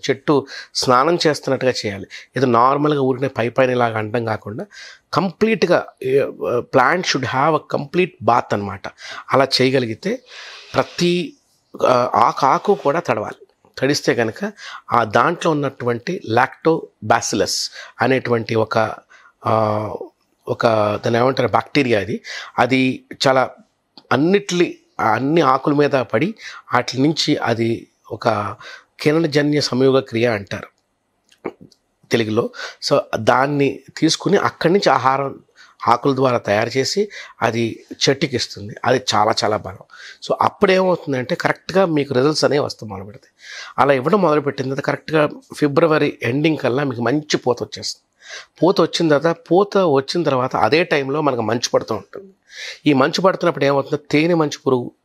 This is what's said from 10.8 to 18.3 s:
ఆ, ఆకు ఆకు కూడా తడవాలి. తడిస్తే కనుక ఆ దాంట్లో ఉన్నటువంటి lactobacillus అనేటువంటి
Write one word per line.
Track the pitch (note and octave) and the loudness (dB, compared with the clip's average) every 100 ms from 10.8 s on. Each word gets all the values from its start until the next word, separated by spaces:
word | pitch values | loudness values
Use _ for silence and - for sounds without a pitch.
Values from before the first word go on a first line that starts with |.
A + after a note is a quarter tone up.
| B2+ - F3 F3 C#3+ - _ _ _ - - | -2 -2 0 0 -4 -12 _ _ _ 0 2
ఆ, | B2 B2 | 2 2
ఆకు | G#2 B2 - C3+ | 2 2 2 2
ఆకు | E3+ - | 2 0
కూడా | G3 C#3+ C#3 | 0 0 -2
తడవాలి. | - A2 A2+ - - _ _ - | -2 -2 -4 -12 -20 _ _ -4
తడిస్తే | C3+ - - | -2 0 0
కనుక | A#2+ A2+ - G#3 - - - - | 0 -2 -4 -10 -10 -18 -18 -2
ఆ | A#2 | 0
దాంట్లో | A2+ A#2 C#3+ F3 F3 | 2 4 2 2 0
ఉన్నటువంటి | D3+ C3+ - A#2+ A#2+ - F#3 G#2+ | 0 -2 -4 -4 -4 -6 -10 -2
lactobacillus | A2+ C3+ - D#3+ E3 - _ G#2+ A#2 - A2 F2+ - - - - - | 0 0 0 0 0 -4 _ 0 0 0 -2 -2 -2 -8 -12 -20 -2
అనేటువంటి | A#2+ C3 A#2+ | 0 2 0